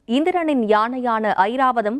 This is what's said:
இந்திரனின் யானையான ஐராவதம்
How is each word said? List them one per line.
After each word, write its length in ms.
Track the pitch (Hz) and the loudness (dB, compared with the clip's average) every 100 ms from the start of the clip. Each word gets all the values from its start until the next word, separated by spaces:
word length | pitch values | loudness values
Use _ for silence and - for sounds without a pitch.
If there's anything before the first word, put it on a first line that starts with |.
இந்திரனின் 640 | - 247 320 359 320 277 214 | -2 0 0 0 0 0 2
யானையான 680 | 208 226 254 247 220 214 - | 2 2 -2 -2 -2 0 0
ஐராவதம் 600 | 196 254 262 240 208 247 | 0 2 0 0 -2 -4